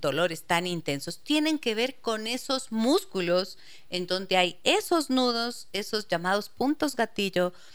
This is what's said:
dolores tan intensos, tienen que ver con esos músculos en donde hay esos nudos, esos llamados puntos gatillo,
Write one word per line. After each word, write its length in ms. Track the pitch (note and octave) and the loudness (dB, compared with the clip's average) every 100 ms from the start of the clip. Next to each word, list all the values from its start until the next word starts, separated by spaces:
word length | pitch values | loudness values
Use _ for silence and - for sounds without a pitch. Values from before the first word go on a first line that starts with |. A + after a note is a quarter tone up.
dolores 440 | D3+ C#3 F3 E3 | -2 2 0 -2
tan 220 | - E3+ F3+ | 0 0 2
intensos, 520 | E3+ D#3 C#3+ E3+ - | -2 -2 -4 -4 -8
tienen 400 | - D4+ D#4 D4+ | 0 2 2 0
que 160 | A#3+ | 0
ver 220 | A3 B3+ - | 0 -2 -2
con 260 | - A3 A3 | -4 -4 -2
esos 440 | B3 - C4 - | -4 -2 -4 -2
músculos 880 | A3 A#3 F4+ - F#3+ E3+ F3+ F#3+ - - - - | 0 4 2 2 -2 2 2 0 -6 -18 -18 -8
en 160 | F3+ F3 | -4 -2
donde 300 | F#3 F#3 F#3 | -2 2 4
hay 240 | F3+ - | 4 2
esos 460 | - F#4 - E4+ C#4+ | 2 2 4 0 2
nudos, 560 | C4 B3 A#3 A#3 - - | 2 2 0 -2 -6 -6
esos 360 | F#3+ G#3+ G#3+ - | -6 -4 -4 -2
llamados 400 | E3+ F3+ G3+ G#3 | -2 2 0 0
puntos 460 | - C4 D4+ D4+ | -2 0 2 0
gatillo, 580 | - A3+ - G3 F3+ F3+ - - | 0 0 0 0 2 0 -2 -16